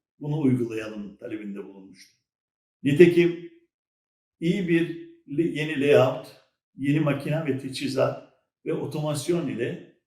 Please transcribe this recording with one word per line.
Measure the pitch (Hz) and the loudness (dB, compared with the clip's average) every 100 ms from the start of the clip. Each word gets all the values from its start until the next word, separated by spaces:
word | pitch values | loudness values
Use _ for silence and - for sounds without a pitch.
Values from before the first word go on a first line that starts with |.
| _ _ | _ _
Bunu | 147 151 | -6 -2
uygulayalım." | 135 123 113 110 107 107 101 - | 0 0 -2 -6 -8 -10 -14 -14
talebinde | 113 107 104 98 | -12 -10 -10 -12
bulunmuştu. | 98 95 95 92 - _ _ _ _ _ _ _ | -14 -18 -20 -20 -20 _ _ _ _ _ _ _
Nitekim | 135 147 175 170 170 - - - _ _ _ _ _ _ _ _ | 2 6 8 8 4 0 -10 -18 _ _ _ _ _ _ _ _
iyi | 170 202 170 | -2 0 2
bir | 165 165 - - - - | 0 0 -6 -14 -20 -6
li-, | 143 165 147 | -2 -2 -2
yeni | 151 151 | -4 0
layout, | 143 135 131 - - - _ _ _ - | 6 6 6 0 -10 -20 _ _ _ -6
yeni | 139 156 | 0 2
makine | 147 135 151 151 156 | 2 0 -2 -2 -2
ve | 127 | -4
teçhizat | 131 - 139 131 127 - - _ _ _ - | -6 -6 -4 0 0 -2 -12 _ _ _ -6
ve | |
otomasyon | 165 - 151 151 147 - 170 135 | -6 -6 -4 -4 -4 -2 -2 -2
ile | 107 139 175 - _ | -4 -6 -6 -14 _